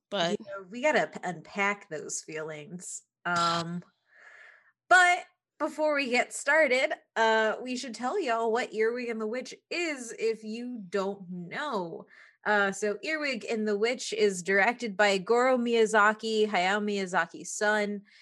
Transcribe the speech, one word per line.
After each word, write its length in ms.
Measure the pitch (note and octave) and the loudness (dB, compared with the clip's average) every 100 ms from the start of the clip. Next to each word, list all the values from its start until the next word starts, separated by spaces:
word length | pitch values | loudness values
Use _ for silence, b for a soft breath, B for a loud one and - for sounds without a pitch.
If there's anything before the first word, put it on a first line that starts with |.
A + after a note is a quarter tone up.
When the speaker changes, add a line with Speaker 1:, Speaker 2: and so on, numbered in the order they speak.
| _ | _
Speaker 1:
but 300 | G3 E3+ G#3 | -2 -2 -2
Speaker 2:
You 80 | G#3 | -8
know, 200 | G3 F#3 | -14 -12
we 100 | A#3+ | 0
gotta 280 | D4+ B3+ - | 2 4 0
p-, 100 | - | -4
unpack 640 | F3+ E3+ - G3+ G3+ G3+ - | -8 -8 -8 -2 -2 -2 -8
those 320 | D3+ - - | -10 -8 -10
feelings. 840 | - D#3 D#3 D3+ D3 F3 - - - | -10 -10 -8 -10 -12 -14 -12 -14 -16
Speaker 1:
<sighs> 200 | _ F3 | _ -2
Speaker 2:
Um, 560 | F3 E3+ E3+ E3+ F3 - _ B B B B B B B _ - | 2 2 0 -2 -8 -12 _ B B B B B B B _ 4
but 300 | F4+ F4+ F4+ - _ _ - | 6 8 4 -2 _ _ -6
before 380 | D4+ D4 D4+ C#4+ | -6 0 0 2
we 120 | B3+ | 2
get 240 | B3 - | 0 0
started, 600 | - - D#4 C#4+ B3+ D#4 - _ G#3+ | -4 2 4 4 4 0 -4 _ 2
uh, 380 | A3+ A3 A3 - | 4 4 2 -2
we 160 | B3+ B3 | -6 -8
should 200 | C4 A3 | -8 -8
tell 240 | B3 G4 | -4 -2
y'all 320 | C#4 A3+ A3+ | 0 0 0
what 200 | A#3 - | 0 -2
Earwig 360 | G#3+ A3 B3 A#3+ | 0 0 0 -4
and 120 | A3 | -4
the 60 | G#3+ | -4
Witch 300 | B3+ B3+ - _ | -6 -8 -16 _
is 420 | D#4+ E4+ C4+ A3+ - | -4 -4 -4 -10 -4
if 240 | A3+ A3 | -4 -2
you 400 | G#3+ A3+ B3 A#3+ F3+ | -8 -10 -8 -10 -6
don't 340 | G3+ F#3+ G3+ F3 | -4 -4 -6 -10
know. 760 | F3+ E3+ B3 D4 G#3+ E3+ - - B B B - | -12 -10 -8 -4 -4 -6 -10 -16 B B B 0
Uh, 240 | G#3 G3 | 2 2
so 280 | F#3+ G#3 G#3 | 0 -4 -4
Earwig 440 | D4+ D#4 C#4+ A#3+ - | -4 -2 -2 -4 -4
and 160 | A3+ G#3+ | -2 0
the 120 | G3+ | 0
Witch 340 | A3+ B3+ - | 0 -2 -4
is 300 | - G#3 F3+ | 0 0 0
directed 560 | F3 G3 G3+ A#3+ A#3 F#3+ | 0 2 2 0 -4 2
by 180 | G#3 G3 | 2 2
Goro 400 | F3+ A#3+ B3+ B3+ | 2 2 4 2
Miyazaki, 880 | A#3+ A#3 A3 G#3+ G#3 G#3+ A3+ A3 G#3 | 2 4 4 6 4 4 -2 0 2
Hayao 380 | G3 F#3 G#3 | 2 2 0
Miyazaki's 640 | G#3 G3+ F#3 F3+ E3+ - F3 | 0 -2 0 0 -2 -6 -12
son. 520 | - G#3 G#3+ G#3 G3+ b b | -2 2 2 0 -4 b b